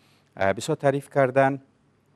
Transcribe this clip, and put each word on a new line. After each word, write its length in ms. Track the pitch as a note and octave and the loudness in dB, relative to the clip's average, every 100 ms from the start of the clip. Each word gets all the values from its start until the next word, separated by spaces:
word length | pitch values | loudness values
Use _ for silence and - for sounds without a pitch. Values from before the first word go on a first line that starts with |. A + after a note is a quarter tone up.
| _ _ _ - | _ _ _ -4
اه، 160 | G2 | -2
بسیار 220 | G2+ D#3+ | -2 -6
تعریف 340 | D3 C#3 C#3 - | -4 -2 -2 -4
کردن 520 | C#3+ B2+ C3+ C3+ C3+ _ _ _ _ _ | -2 2 2 2 0 _ _ _ _ _